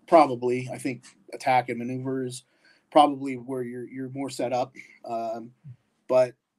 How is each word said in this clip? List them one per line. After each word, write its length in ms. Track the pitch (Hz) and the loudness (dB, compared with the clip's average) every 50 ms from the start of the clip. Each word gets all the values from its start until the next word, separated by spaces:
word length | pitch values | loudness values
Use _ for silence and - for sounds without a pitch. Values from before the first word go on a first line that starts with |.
| _ - | _ 6
probably. 640 | 175 160 147 131 123 120 127 123 123 127 127 123 | 8 8 8 6 4 -2 -2 -2 -2 -2 -4 -6
I 60 | 127 123 | -10 -8
think 240 | - 139 127 127 - - - _ _ - | -6 -6 -8 -8 -12 -20 -20 _ _ -18
attack 380 | - - - 131 127 127 123 127 | -16 -6 -2 0 2 2 0 -2
and 80 | 120 117 | -4 -6
maneuver 480 | 120 123 131 127 127 135 131 131 131 | -6 -6 -6 -6 -6 -4 -4 -4 -4
is 180 | 123 127 - - _ _ _ _ _ _ _ _ _ | -6 -8 -12 -16 _ _ _ _ _ _ _ _ _
probably 440 | - 156 147 143 139 135 139 139 131 | 6 6 6 6 4 -2 -6 -8 -8
where 260 | 123 117 131 135 127 | -8 -8 -8 -6 -6
you're, 260 | 123 120 123 123 120 - | -6 -6 -8 -10 -12 -10
you're 220 | 127 131 131 131 | -10 -10 -10 -10
more 220 | 131 135 139 131 | -8 -8 -8 -8
set 200 | - - 123 120 | -6 -6 -4 -2
up. 220 | 127 123 131 127 - - - - _ _ - | -2 -2 -2 -4 -8 -16 -20 -20 _ _ -12
Um, 460 | - 120 113 117 113 113 113 113 120 - _ - 143 120 - _ _ _ _ _ - | -8 -8 -6 -6 -6 -8 -8 -12 -16 -20 _ -20 -20 -20 -20 _ _ _ _ _ 2
but, 260 | 127 127 127 123 123 _ _ _ _ | 4 4 4 2 0 _ _ _ _